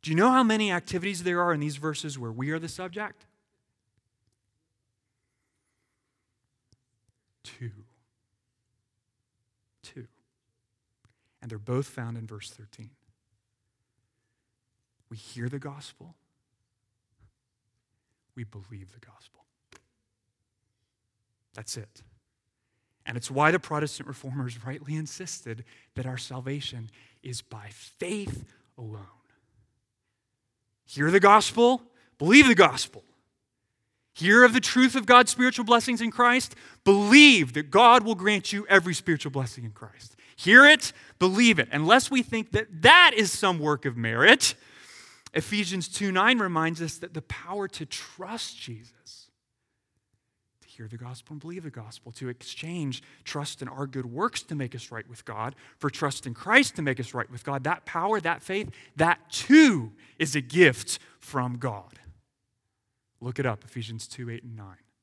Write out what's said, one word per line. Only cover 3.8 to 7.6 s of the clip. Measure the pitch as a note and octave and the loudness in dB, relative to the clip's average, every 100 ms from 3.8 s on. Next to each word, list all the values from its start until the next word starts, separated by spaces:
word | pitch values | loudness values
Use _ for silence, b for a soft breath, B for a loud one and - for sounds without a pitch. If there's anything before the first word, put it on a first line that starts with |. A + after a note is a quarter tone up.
| _ _ _ _ _ _ _ _ _ _ _ _ _ _ _ _ _ _ _ _ _ _ _ _ _ _ _ _ _ _ _ _ _ _ _ _ | _ _ _ _ _ _ _ _ _ _ _ _ _ _ _ _ _ _ _ _ _ _ _ _ _ _ _ _ _ _ _ _ _ _ _ _
Two. | - - | -20 -18